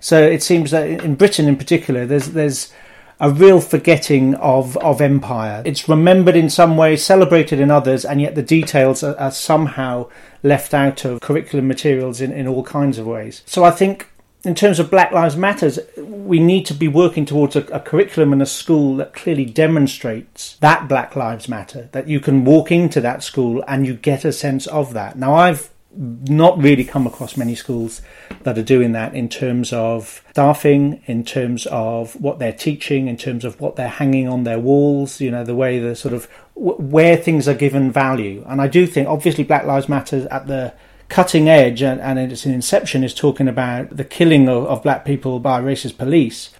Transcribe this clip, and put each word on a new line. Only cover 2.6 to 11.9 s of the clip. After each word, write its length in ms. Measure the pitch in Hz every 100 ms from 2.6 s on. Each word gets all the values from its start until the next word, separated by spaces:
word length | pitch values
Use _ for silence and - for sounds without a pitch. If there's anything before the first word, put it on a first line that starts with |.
| - - - - - -
a 100 | 147
real 300 | 143 190 180
forgetting 720 | 175 151 175 147 - 139 131 135
of, 400 | 143 131 127 131
of 220 | 165 131
empire. 640 | 143 139 - 120 110 107
It's 240 | 127 139 -
remembered 480 | 156 175 185 180 170
in 140 | 160
some 260 | - 165 160
way, 200 | 160 151
celebrated 640 | - 190 165 170 156 139
in 100 | 139
others, 340 | 147 135 131
and 160 | - 143
yet 140 | 147
the 80 | 151
details 600 | 120 160 156 147 131 131
are, 160 | 147 -
are 120 | 135
somehow 800 | - - 156 151 139 131 123 123 - - -
left 320 | 143 135 -
out 300 | 143 139 135
of 160 | 131 120
curriculum 480 | - 147 - 143 131
materials 520 | 127 151